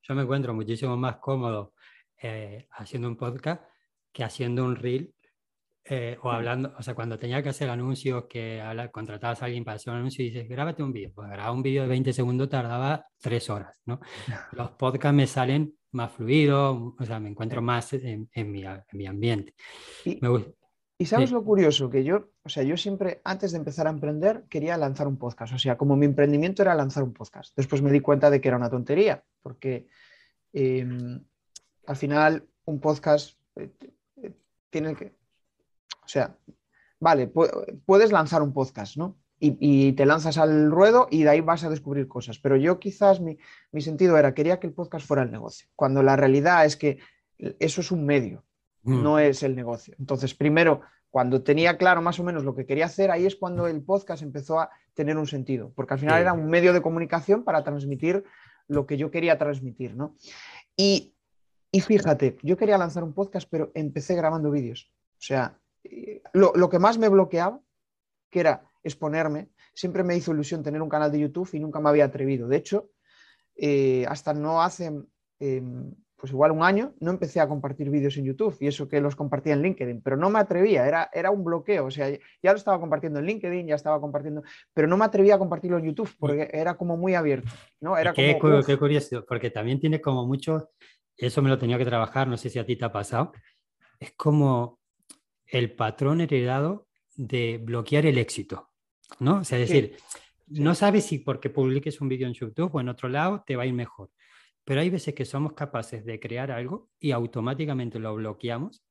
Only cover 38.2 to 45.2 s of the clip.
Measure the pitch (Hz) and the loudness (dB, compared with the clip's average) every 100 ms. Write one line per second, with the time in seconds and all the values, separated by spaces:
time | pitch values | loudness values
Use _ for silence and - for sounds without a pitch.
38.2 | 156 165 147 139 135 - 101 147 180 - | 4 2 0 0 -4 -4 -10 -8 -8 -10
39.2 | _ _ 151 123 147 139 135 135 139 156 | _ _ 0 2 4 6 6 4 4 4
40.2 | 160 156 156 151 151 165 202 240 247 156 | 0 2 4 6 4 6 8 8 4 4
41.2 | 151 151 160 165 165 151 143 139 135 123 | 6 6 4 0 -2 -6 -4 -4 -4 -8
42.2 | 117 110 143 135 151 180 202 - 202 190 | -12 -4 2 4 4 2 -2 2 4 4
43.2 | 170 156 - - _ 151 151 156 185 156 | 2 -10 -18 -20 _ -8 -6 2 6 8
44.2 | 143 131 151 180 180 143 175 160 - 139 | 6 4 0 0 -2 -8 -10 -10 -2 0